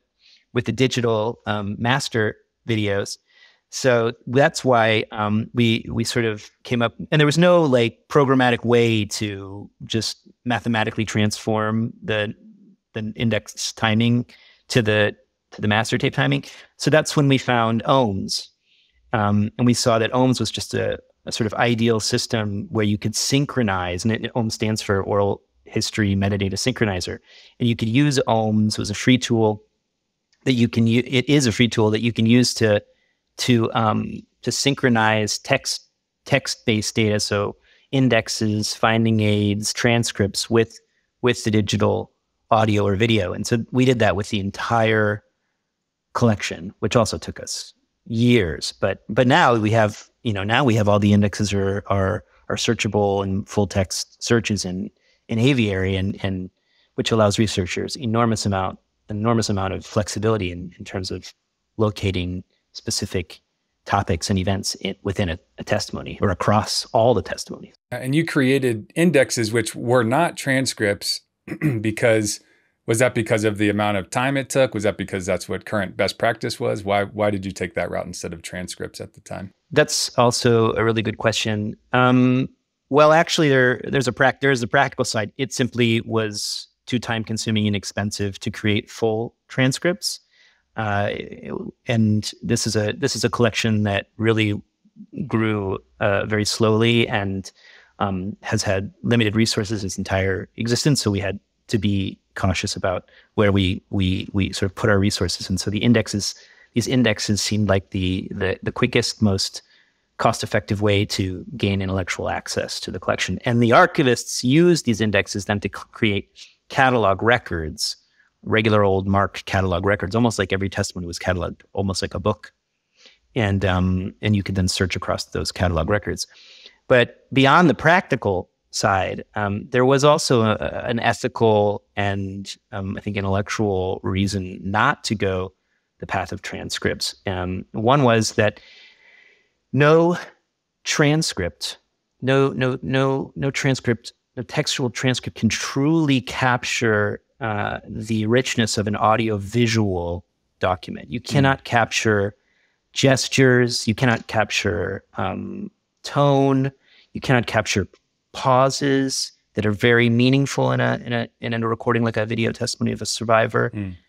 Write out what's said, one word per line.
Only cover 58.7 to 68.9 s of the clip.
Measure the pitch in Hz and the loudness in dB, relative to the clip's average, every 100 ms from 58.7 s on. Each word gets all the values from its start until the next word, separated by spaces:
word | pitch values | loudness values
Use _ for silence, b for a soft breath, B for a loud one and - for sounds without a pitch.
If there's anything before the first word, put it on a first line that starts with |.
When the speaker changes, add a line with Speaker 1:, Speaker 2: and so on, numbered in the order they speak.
| 92 _ _ - | -6 _ _ -12
Speaker 1:
enormous | 104 110 113 107 | -4 0 0 0
amount | 101 95 | -2 -2
of | 92 - | -6 -6
flexibility | 110 104 - 110 110 90 | -4 -4 -2 -2 0 -2
in, | 87 90 - | -8 -12 -14
in | 101 | -12
terms | 101 92 | -10 -8
of | 92 - - _ _ _ - | -10 -12 -20 _ _ _ -2
locating | 107 - 101 92 90 92 - _ _ | -2 0 -2 -2 -4 -6 -10 _ _
specific | - - - 202 - - - _ _ _ _ - | -16 -8 -6 -4 -4 -6 -12 _ _ _ _ -2
topics | 101 98 87 - | 0 0 -2 -2
and | 95 | 0
events | 90 98 - - | 0 -2 -4 -8
in, | 98 - | -8 -8
within | 101 101 92 | -6 -4 -4
a, | 85 _ - | -4 _ -14
a | - | -4
testimony | 104 - 78 69 80 | -4 -4 -10 -12 -4
or | 98 | -2
across | 87 - 107 110 - - | -2 2 2 0 -4 -2
all | 120 117 | 2 4
the | 107 | 2
testimonies. | - - - - - _ _ | -2 -8 -12 -16 -18 _ _
Speaker 2:
And | 123 127 147 | -10 -4 -2
you | 165 | 0
created | 151 127 135 127 113 101 | 0 2 2 0 -4 -6